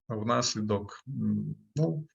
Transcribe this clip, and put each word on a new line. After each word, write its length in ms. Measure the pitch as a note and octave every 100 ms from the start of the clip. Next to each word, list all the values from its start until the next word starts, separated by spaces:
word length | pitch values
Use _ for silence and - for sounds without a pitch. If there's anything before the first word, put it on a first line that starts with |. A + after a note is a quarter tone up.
| -
внаслідок, 960 | A2 G#2+ A#2+ A#2+ A#2 G#2+ G2+ G2+ - -
м, 480 | C3 G#2+ G#2 G#2 G#2 - -
ну, 300 | D#3+ D#3 D3+